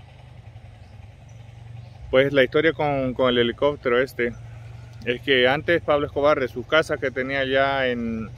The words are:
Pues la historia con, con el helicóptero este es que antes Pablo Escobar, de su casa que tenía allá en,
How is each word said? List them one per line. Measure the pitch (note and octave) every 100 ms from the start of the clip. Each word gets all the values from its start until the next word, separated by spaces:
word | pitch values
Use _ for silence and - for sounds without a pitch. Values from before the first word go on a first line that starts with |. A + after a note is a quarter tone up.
| - - - - - - - - - - - - - - - - - - - - -
Pues | C3 C#3
la | C#3+
historia | B2+ D3+ D#3
con, | C#3 D3+ C#3 C3
con | A#2+ B2+
el | B2
helicóptero | A#2 A2+ C#3+ D3 C3 A#2+
este | C3+ - A#2+ A#2 - - - - - - A#2
es | A#2+
que | B2 C3 B2
antes | C3+ B2+ E3+
Pablo | - D3 C#3+
Escobar, | - C#3+ D3
de | B2+
su | B2+ A#2
casa | D#3 D#3+ D3
que | C3+
tenía | B2+ C3 C#3
allá | C3 C3+ C3+ C3+ C3
en, | A#2+ A#2 A2+ G#2+